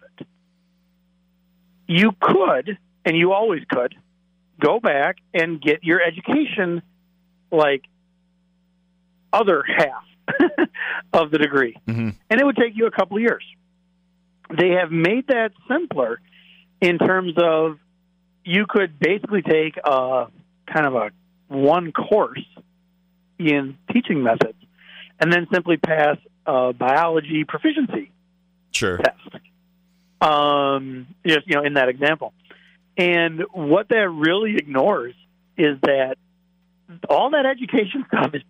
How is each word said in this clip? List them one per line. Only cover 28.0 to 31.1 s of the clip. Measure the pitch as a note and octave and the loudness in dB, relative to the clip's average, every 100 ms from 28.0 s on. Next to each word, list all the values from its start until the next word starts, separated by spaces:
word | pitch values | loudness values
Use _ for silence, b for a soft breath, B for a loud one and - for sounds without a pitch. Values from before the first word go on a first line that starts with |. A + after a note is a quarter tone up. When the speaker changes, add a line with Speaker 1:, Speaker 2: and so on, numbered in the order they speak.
| F#2 _ _ _ _ _ _ | -10 _ _ _ _ _ _
Speaker 2:
Sure. | - G#2 F2+ | -4 -2 0
Speaker 1:
test. | - - - - - _ _ _ _ _ _ _ | -2 -4 -16 -20 -20 _ _ _ _ _ _ _
Um, | E3 D3 D3 C#3+ C#3 C#3 C3+ B2+ B2+ | 2 4 2 2 0 -2 -6 -12 -16